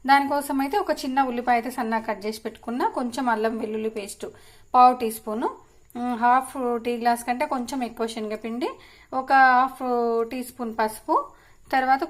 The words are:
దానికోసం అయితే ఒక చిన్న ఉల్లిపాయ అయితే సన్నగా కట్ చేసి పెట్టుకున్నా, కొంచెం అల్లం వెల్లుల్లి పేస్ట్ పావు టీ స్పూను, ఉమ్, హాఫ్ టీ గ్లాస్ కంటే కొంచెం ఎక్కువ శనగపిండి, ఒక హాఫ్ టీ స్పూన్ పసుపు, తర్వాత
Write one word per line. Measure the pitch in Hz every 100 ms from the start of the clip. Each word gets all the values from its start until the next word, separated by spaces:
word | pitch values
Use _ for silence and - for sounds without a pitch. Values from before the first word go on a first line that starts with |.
| 262
దానికోసం | 277 277 285 285 277
అయితే | 269 403
ఒక | 370 302
చిన్న | 277 262 262
ఉల్లిపాయ | 240 247 240
అయితే | 240 254
సన్నగా | 226 226 220
కట్ | 202 208
చేసి | 220 226
పెట్టుకున్నా, | - - 240 415 339
కొంచెం | 247 277 247
అల్లం | 220 220 220
వెల్లుల్లి | 220 220 220 220
పేస్ట్ | 202 - - - - - -
పావు | 247 247 254
టీ | 226 220
స్పూను, | - 214 302 - _ _ _ 240
ఉమ్, | 247 233
హాఫ్ | 240 254 262 285 247 240 233
టీ | 240
గ్లాస్ | 240 233 247
కంటే | 247 302 277
కొంచెం | 233 269 233
ఎక్కువ | 233 226 226
శనగపిండి, | 214 214 226 233 370 539 - - _ 262
ఒక | 262 269 262 254
హాఫ్ | 262 262 254 240 233 226 226
టీ | 254 247
స్పూన్ | - 233 220
పసుపు, | 220 - - 359 - - _ - - 269
తర్వాత | 262 269